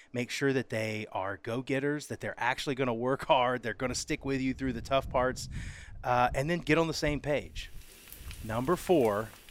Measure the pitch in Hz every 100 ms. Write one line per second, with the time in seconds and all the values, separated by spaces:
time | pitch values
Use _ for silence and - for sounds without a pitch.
0 | - 123 120 - 139 127 - 113 110 107
1 | 107 101 95 98 - - 127 135 143 147
2 | - 113 107 - 117 127 - 131 127 117
3 | 123 135 - 143 123 123 113 107 127 139
4 | - 151 135 135 131 127 135 117 110 135
5 | - 131 127 120 - - - - - -
6 | 127 123 123 135 147 175 - 156 165 -
7 | 151 143 139 139 90 - - - - -
8 | - - - - 110 113 131 175 - 175
9 | 113 101 113 - -